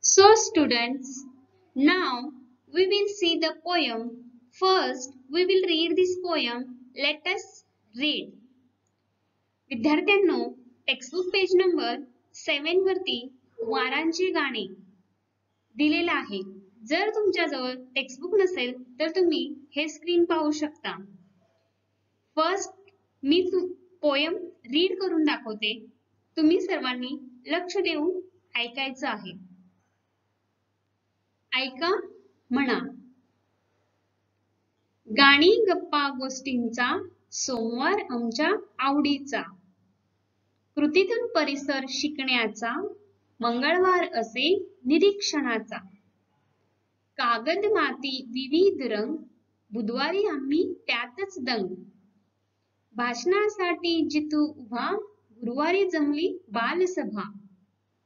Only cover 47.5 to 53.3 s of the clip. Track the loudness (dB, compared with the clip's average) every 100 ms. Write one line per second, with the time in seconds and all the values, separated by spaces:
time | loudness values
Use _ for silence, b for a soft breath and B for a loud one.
47.5 | 0 2 2 0 -2 -8 -8 -8 -8 0
48.5 | 4 4 4 -2 -2 -2 -6 -10 _ _
49.5 | _ _ -6 -4 -2 -2 0 0 -2 -2
50.5 | 0 0 -4 -4 -4 -4 -8 -10 -6 -4
51.5 | -4 -4 -8 -14 _ _ _ _ _ _
52.5 | _ _ _ _ -6 -6 -2 0